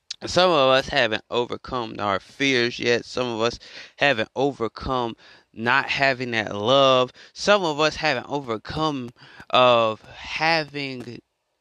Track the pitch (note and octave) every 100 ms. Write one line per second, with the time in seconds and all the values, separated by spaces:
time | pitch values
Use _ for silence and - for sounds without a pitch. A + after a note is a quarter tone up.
0 | - - - E3+ F#3 D#3 C3 C3 C3+ C#3+
1 | A#2 G#2+ - A#2 A#2+ G#2+ - B2+ A2 G#2+
2 | G2+ F#2+ - - C#3 B2+ A#2+ A#2+ A#2+ A#2+
3 | - - B2 A2 A#2 - - - - -
4 | C#3+ A#2 G#2+ A#2 C#3 B2 A2+ - C#3 C3
5 | A#2 - - - _ G#2 A#2 C3+ B2+ -
6 | C3+ B2 B2 A2+ G2 G2+ G#2+ C#3 C3+ B2+
7 | B2+ - - - - G#3 E3+ C#3+ D3+ -
8 | D#3 B2 - C#3+ C3 G#2+ - D3+ D#3 C#3
9 | A#2+ - - - - B2 B2+ A#2 A2+ A2
10 | - - - - D#3 E3 D3 C#3+ C#3 B2+
11 | A2+ A#2 - _ _ _